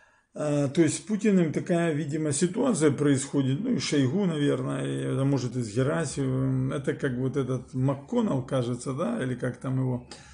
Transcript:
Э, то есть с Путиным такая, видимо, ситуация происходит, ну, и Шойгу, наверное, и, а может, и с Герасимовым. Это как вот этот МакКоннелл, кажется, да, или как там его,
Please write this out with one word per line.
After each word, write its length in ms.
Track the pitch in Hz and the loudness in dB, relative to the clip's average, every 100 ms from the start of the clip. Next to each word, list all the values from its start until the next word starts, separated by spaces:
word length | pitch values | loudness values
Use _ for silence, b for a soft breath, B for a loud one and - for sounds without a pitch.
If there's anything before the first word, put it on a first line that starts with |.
| b b b - | b b b -6
Э, 340 | 151 147 139 | -2 0 2
то 140 | 170 | 4
есть 140 | 156 - | 4 2
с 20 | |
Путиным 520 | - 214 220 190 160 | -4 0 4 4 4
такая, 400 | 156 - 170 170 | 0 0 0 2
видимо, 400 | 147 151 156 151 | 0 -2 -2 0
ситуация 600 | 135 175 214 269 170 156 | 0 0 2 0 4 2
происходит, 680 | 127 147 135 - 143 131 139 | 4 2 2 2 0 0 0
ну, 100 | 254 | 0
и 80 | 185 | -2
Шойгу, 460 | - 147 127 180 190 | 0 2 2 2 0
наверное, 600 | 151 143 131 139 139 139 | 2 0 0 -2 -4 -4
и, 200 | 135 135 | -4 -2
а 180 | 131 139 | 0 2
может, 300 | 139 120 123 | 2 0 -4
и 60 | |
с 140 | 110 110 | -4 0
Герасимовым. 960 | 135 165 151 143 131 131 131 131 131 | 0 0 -2 -2 -2 0 0 0 0
Это 220 | 135 131 | -2 -4
как 240 | 151 143 123 | -2 -2 -2
вот 180 | 131 139 | -2 -2
этот 380 | 127 131 - | -2 -4 -4
МакКоннелл, 680 | 131 135 135 - 240 208 135 | -2 0 0 -2 0 0 0
кажется, 500 | 127 131 117 123 143 | -2 -2 -2 -4 -6
да, 300 | 135 226 233 | -4 -2 -2
или 100 | 131 | -4
как 240 | 123 127 117 | -4 -6 -6
там 220 | 135 131 | -4 -2
его, 280 | 131 123 - B B | 0 -2 -6 B B